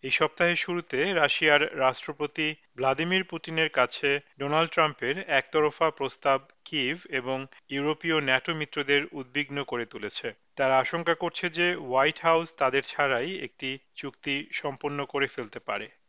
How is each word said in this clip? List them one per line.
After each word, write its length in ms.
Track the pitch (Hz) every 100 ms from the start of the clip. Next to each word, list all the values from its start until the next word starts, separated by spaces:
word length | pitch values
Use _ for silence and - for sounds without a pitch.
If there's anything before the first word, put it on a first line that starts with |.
এই 80 | 135
সপ্তাহের 460 | - 156 - 175 170
শুরুতে 580 | - 175 165 127 165
রাশিয়ার 640 | 185 143 - 160 147 147 -
রাষ্ট্রপতি 760 | 131 127 - 147 147 - 156 156 _ -
ভ্লাদিমির 480 | 165 135 170 185
পুতিনের 440 | 190 170 - 160 160
কাছে 520 | - 123 - 143 139 - _
ডোনাল্ড 320 | 139 151 165
ট্রাম্পের 480 | - 156 143 123 156
একতরফা 720 | 196 147 - 156 151 - 160
প্রস্তাব 500 | - 135 - 147 135 - _
কিয়েভ 340 | - 156 127 165 -
এবং 380 | 143 123 131 135 - _
ইউরোপীয় 520 | 139 143 151 170 156
ন্যাটো 340 | 143 131 -
মিত্রদের 520 | 160 151 - 139 143 151
উদ্বিগ্ন 520 | 147 127 131 143 139
করে 220 | 135 123 113
তুলেছে। 460 | 120 104 - 117 107 _ -
তারা 220 | 135 131
আশঙ্কা 360 | 127 170 170
করছে 360 | 165 175 - 180
যে 240 | 160 175
হোয়াইট 460 | 180 143 127 143 151
হাউস 340 | 165 165 165
তাদের 280 | - 135 131
ছাড়াই 560 | 131 - 143 127 143 190
একটি 400 | 131 _ 135 135 _
চুক্তি 520 | - 143 - - 139 147
সম্পন্ন 520 | - 147 135 147 143
করে 220 | 139 143 135
ফেলতে 320 | - 113 120
পারে। 300 | - 101 107 _